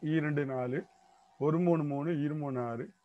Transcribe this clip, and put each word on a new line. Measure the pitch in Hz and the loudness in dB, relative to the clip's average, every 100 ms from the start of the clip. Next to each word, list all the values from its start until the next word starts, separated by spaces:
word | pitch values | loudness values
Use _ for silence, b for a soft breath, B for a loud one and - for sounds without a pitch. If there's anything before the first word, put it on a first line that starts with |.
ஈ | 151 160 | 0 0
ரெண்டு | 151 147 135 | 2 0 0
நாலு, | 131 127 139 269 _ _ - _ - | -2 -2 -2 -6 _ _ -20 _ -2
ஒரு | 147 165 | 2 4
மூணு | 175 165 | 4 4
மூணு, | 147 139 156 | 2 -2 -2
ஈர் | 156 147 151 | -2 -2 -2
மூணு | 143 127 | -4 -4
ஆறு. | 120 117 202 - | -4 -6 -8 -14